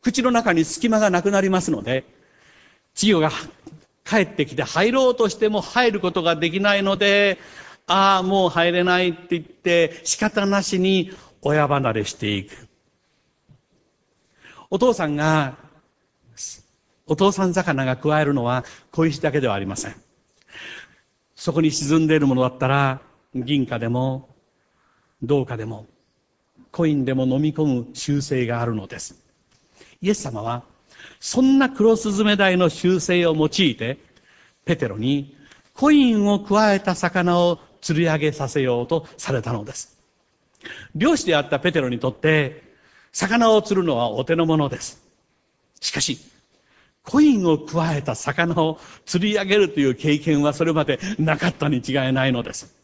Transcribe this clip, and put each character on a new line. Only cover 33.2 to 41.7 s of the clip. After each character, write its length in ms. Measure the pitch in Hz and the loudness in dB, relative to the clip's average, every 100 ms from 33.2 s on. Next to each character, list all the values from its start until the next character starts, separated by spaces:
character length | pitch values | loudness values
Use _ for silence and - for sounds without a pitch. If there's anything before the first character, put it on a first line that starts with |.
| 170 | 2
を 100 | 156 | 2
用 100 | 156 | 0
い 40 | - 175 113 | 2 0 0
て、 220 | 113 139 _ _ _ _ _ _ - | -6 -8 _ _ _ _ _ _ -6
ペ 100 | 165 | -4
テ 120 | 123 | -2
ロ 100 | 98 | -4
に 380 | 117 143 143 - - - _ | -2 -2 -4 -18 -20 -20 _
コ 180 | - 277 | 0 4
イ 200 | 302 254 | 6 6
ン 160 | 220 202 | 4 2
を 140 | 202 | 0
加 320 | 202 202 214 | 0 2 4
え 60 | 196 | 2
た 140 | 196 | 0
魚 440 | 180 175 185 175 175 | -2 -2 0 2 2
を 200 | 175 165 - _ | 2 0 -8 _
釣 180 | - 156 | -4 0
り 60 | 170 | 0
上 120 | 156 | 0
げ 140 | 151 | -2
さ 180 | 143 135 | -2 -4
せ 120 | 147 | -2
よ 220 | 131 120 | 0 -2
う 40 | 120 | -2
と 200 | 165 160 - | -4 -4 -14
さ 140 | - | -6
れ 100 | 127 | -4
た 120 | 113 | -4
の 100 | 120 | -8
で 100 | 104 | -8
す。 240 | - - _ _ _ _ _ _ _ - - - | -14 -16 _ _ _ _ _ _ _ -20 -20 -14
漁 220 | - 247 339 | 0 2 2
師 100 | - | 2
で 100 | 156 | 0
あ 40 | |
っ 100 | 143 | 0
た 100 | 143 | -2
ペ 120 | 180 | 0